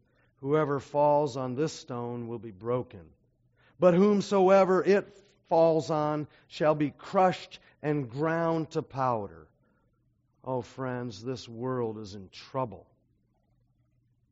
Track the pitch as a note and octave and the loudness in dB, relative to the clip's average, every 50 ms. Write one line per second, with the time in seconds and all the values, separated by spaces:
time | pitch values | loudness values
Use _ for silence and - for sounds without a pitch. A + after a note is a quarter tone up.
0 | _ _ _ _ _ _ _ _ C3+ C#3 D3+ D#3 D3+ C#3 C#3+ C3+ - - - D3 | _ _ _ _ _ _ _ _ -4 0 0 2 2 0 -2 -4 -4 -4 0 2
1 | D3 D3 D3 D3 D3+ C#3 A2+ C3+ C3 B2+ B2 C3 D#3 D#3 - - - - B2+ A#2+ | 4 4 4 4 2 0 -4 -6 -6 -6 -4 -4 -4 -4 -6 -10 -12 -10 -10 -8
2 | A#2+ A#2+ A#2+ A#2+ A#2+ A2+ A#2+ A#2 G#2 A#2 F#2+ F2+ A2 A#2 B2 B2+ A#2 - - F#2+ | -8 -8 -8 -8 -8 -10 -10 -10 -12 -14 -16 -10 -6 -4 -4 -4 -4 -8 -14 -20
3 | E2 - _ _ _ _ _ _ _ _ _ _ _ _ _ - E3 F3+ E3+ F3 | -20 -20 _ _ _ _ _ _ _ _ _ _ _ _ _ 4 4 6 6 6
4 | G3+ G#3 G#3 G3+ - - G3+ G3 F#3 F#3 G3 G3 F#3+ F3 F#3 F3+ D3 E3+ G3 G3 | 6 4 4 2 0 0 2 4 6 6 8 6 6 6 4 2 4 4 2 2
5 | - - - - _ _ _ _ _ - F3 E3 E3 E3 D#3+ D#3+ C#3 C3 D#3 D3+ | 0 -4 -10 -20 _ _ _ _ _ 0 2 4 4 4 4 2 0 0 -2 -2
6 | D3+ D3+ D3+ D3+ D3 - _ _ _ _ - - E3 D3+ D#3 D3 D3+ C#3 - - | 0 0 -2 -2 -4 -8 _ _ _ _ -6 0 2 2 2 2 0 -4 -4 -8
7 | - - - G3 F#3 F#3 D#3+ - - - - - _ _ _ _ - D3 D3 D3 | -12 -2 2 4 4 4 2 -2 -8 -18 -20 -20 _ _ _ _ -4 -2 -2 -2
8 | C3+ A2+ A2 C#3 D#3+ D#3+ E3 E3 E3 E3 E3 D#3+ D#3 - - D#3+ B2+ - - C3+ | -4 -6 -6 -4 -2 -2 0 0 0 0 0 -2 -4 -4 -6 -8 -8 -6 -6 -4
9 | C3 B2+ A#2+ A2 G2+ F#2 E2 E2 D#2 - _ _ _ _ _ _ _ _ _ _ | -2 -2 -2 -2 -4 -8 -14 -18 -20 -20 _ _ _ _ _ _ _ _ _ _
10 | _ _ _ _ _ _ _ _ - B2+ C3 B2+ A#2 - - C#3 C3+ B2+ B2 B2 | _ _ _ _ _ _ _ _ -8 -6 -6 -6 -6 -8 -10 -8 -8 -6 -6 -6
11 | B2 B2 G#2+ G2 A2 B2+ C3 - - A#2+ A#2 A2+ B2 C3 B2+ B2 A#2 A2 G#2+ G#2+ | -8 -10 -10 -12 -10 -10 -10 -10 -12 -14 -12 -8 -6 -4 -4 -4 -4 -4 -6 -8
12 | A2 F#2+ G#2 G#2 F#2+ F2+ - - - - - C3+ C3 A2 F#2+ E2+ - _ _ _ | -12 -14 -14 -16 -18 -18 -20 -20 -18 -10 -8 -6 -6 -6 -8 -14 -20 _ _ _
13 | _ _ _ _ _ _ _ _ _ _ _ _ _ _ _ _ _ _ _ _ | _ _ _ _ _ _ _ _ _ _ _ _ _ _ _ _ _ _ _ _
14 | _ _ _ _ _ _ | _ _ _ _ _ _